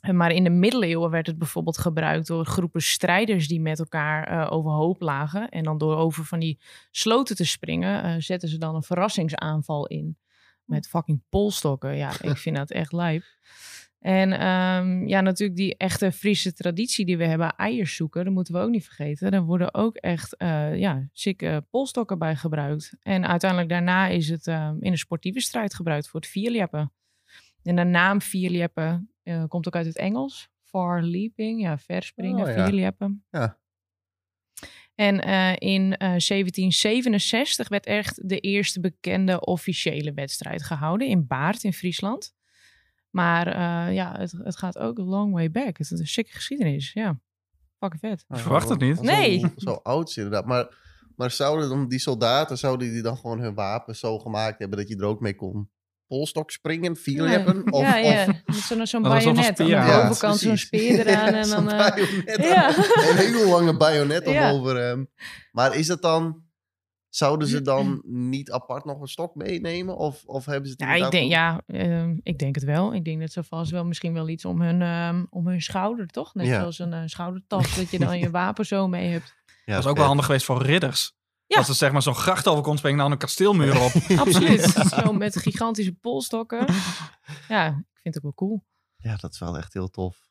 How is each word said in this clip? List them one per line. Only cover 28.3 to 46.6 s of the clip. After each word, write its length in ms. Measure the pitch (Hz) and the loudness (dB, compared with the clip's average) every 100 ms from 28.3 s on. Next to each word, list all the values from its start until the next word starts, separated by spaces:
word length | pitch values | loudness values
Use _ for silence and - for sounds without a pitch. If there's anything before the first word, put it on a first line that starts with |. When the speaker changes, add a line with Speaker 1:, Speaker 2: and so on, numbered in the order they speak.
| 190 180 175 170 - 160 175 208 _ | -4 -2 0 -2 -2 -2 -2 -6 _
Speaker 1:
eh, 200 | - 165 160 | -8 -4 -4
komt 200 | 175 170 | -4 -4
ook 80 | 175 | -4
uit 100 | 165 | -4
het 120 | 160 | -4
Engels. 520 | 190 226 269 - - _ | -4 -4 -6 -10 -20 _
Far 380 | _ 190 175 175 | _ -4 -2 -2
leaping, 580 | 170 170 220 - 220 226 | -2 -2 -6 -6 -6 -4
ja, 160 | 185 147 | -4 -4
verspringen, 680 | _ 180 - - 190 196 196 | _ -8 -6 -8 -4 -2 0
Speaker 2:
Oh, 80 | - | 0
ja. 100 | 190 | 2
Speaker 1:
vierlieppen. 600 | 196 185 190 202 202 _ | 2 0 -2 -6 -6 _
Speaker 2:
Ja. 260 | 123 113 - _ _ _ _ _ _ _ _ _ - - - _ - | -4 -4 -4 _ _ _ _ _ _ _ _ _ -20 -20 -20 _ 0
Speaker 1:
En, 260 | 208 196 | 2 2
eh, 300 | - 190 185 185 | 2 2 2 0
in, 400 | 190 190 190 190 | 0 2 2 0
eh, 160 | 190 180 | 0 0
zeventien 540 | - 196 185 185 185 | 0 0 0 0 0
zevenenzestig 960 | 170 214 240 247 208 - 226 285 - 240 | 2 2 2 2 0 0 0 0 -2 -2
werd 160 | 208 - | -4 -2
echt 440 | 208 202 - 190 | -4 -4 -8 -6
de 100 | 190 | -4
eerste 400 | 196 202 202 190 | -2 -2 -2 -2
bekende 600 | 180 - 180 190 190 180 | -4 -6 -4 0 2 0
officiële 760 | - 180 - 160 170 147 147 | -2 -4 -4 -4 -4 -4 -6
wedstrijd 500 | 143 139 - 147 - | -8 -8 -10 -8 -10
gehouden 440 | 143 147 151 190 269 | -8 -4 -2 -2 0
in 200 | 190 135 | 0 0
Baart 360 | 131 156 220 | -2 -2 -2
in 100 | 208 | -4
Friesland. 640 | 170 180 165 190 277 - _ _ _ _ _ _ _ _ | -4 -6 -4 -6 -6 -10 _ _ _ _ _ _ _ _
Maar, 380 | 185 170 170 175 | 0 2 2 0
eh, 460 | - 175 170 175 | -2 -2 -2 -2
ja, 220 | 185 180 196 | -2 -4 -6
het, 120 | 185 | -8
het 260 | 170 196 - | -8 -10 -8
gaat 200 | 180 - | -8 -6
ook 220 | 226 240 | -6 -6
a 40 | |
long 300 | 185 196 208 | -4 -2 0
way 180 | 180 165 | 0 0
back. 260 | 170 269 160 | -2 -6 -6
Het 140 | 151 | -6
is 80 | 170 | -6
een 80 | 156 | -4
sikke 240 | - 220 | -4 -6
geschiedenis, 600 | - - 285 | -8 -10 -2